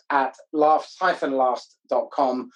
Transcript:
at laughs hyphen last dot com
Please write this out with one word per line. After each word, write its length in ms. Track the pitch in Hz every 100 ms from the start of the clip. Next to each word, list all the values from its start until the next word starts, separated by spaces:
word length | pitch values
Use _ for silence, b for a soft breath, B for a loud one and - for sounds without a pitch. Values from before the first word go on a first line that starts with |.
| _
at 260 | 143 131 - -
laughs 420 | 156 151 156 - -
hyphen 340 | 185 151 151
last 440 | 135 127 117 - _ _
dot 200 | 127 117
com 380 | - 131 127 123